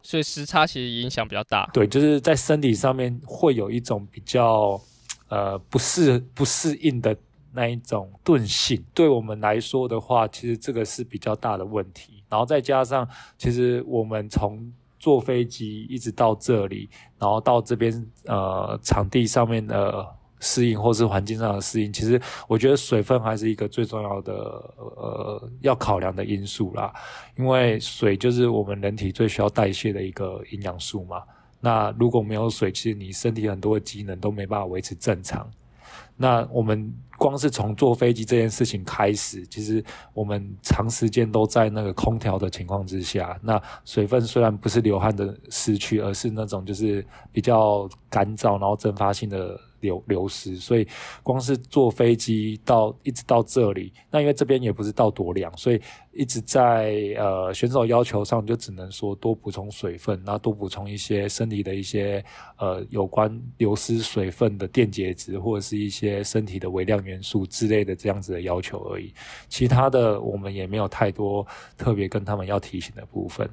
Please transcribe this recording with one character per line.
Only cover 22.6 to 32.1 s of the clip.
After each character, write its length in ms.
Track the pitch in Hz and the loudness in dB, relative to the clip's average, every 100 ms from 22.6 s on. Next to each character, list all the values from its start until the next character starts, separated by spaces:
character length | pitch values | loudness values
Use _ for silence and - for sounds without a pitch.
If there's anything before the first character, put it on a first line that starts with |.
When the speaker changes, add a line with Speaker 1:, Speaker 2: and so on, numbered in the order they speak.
| 135 | 4
Speaker 2:
得 60 | 139 | 4
水 260 | - 113 | 2 0
分 180 | 101 127 | 2 2
还 160 | 110 110 | 2 -2
是 140 | 110 | -2
一 40 | |
个 120 | 107 104 | -2 -4
最 160 | - | -2
重 180 | 110 110 | -2 -4
要 200 | 104 98 | -4 -6
的， 120 | 98 101 107 - - - | -6 -8 -8 -10 -16 -16
呃， 760 | 117 - 113 107 104 104 117 - | -16 -10 -8 -8 -8 -10 -12 -2
要 140 | 135 | 0
考 240 | 127 - 98 | 2 2 0
量 160 | 92 | 0
的 100 | 95 | -4
因 220 | 98 101 101 | -4 -4 -4
素 260 | - 98 | -4 -4
啦。 180 | 104 104 - - - - - | -2 -6 -8 -16 -18 -14 -2
因 100 | 131 | 2
为 340 | 131 123 110 | 4 4 2
水 360 | - - 110 98 | -4 0 2 4
就 140 | 123 | 2
是 180 | 123 120 | 4 4
我 140 | 110 | 2
们 180 | 101 101 | -2 -2
人 140 | 101 | -4
体 160 | 107 98 | -2 -4
最 160 | - 113 | 0 0
需 160 | - | 2
要 60 | 104 | 0
代 240 | - 101 | 2 0
谢 200 | 98 110 | 0 -2
的 100 | 101 | -2
一 80 | 95 | -6
个 300 | - 95 95 107 | -6 -8 -8 -10
营 120 | 98 | -8
养 160 | 98 87 | -8 -8
素 260 | - 101 | -8 -8
嘛。 180 | 90 90 - - _ _ | -8 -12 -12 -20 _ _
那 300 | 123 113 104 110 | 2 2 2 2
如 120 | 120 | 4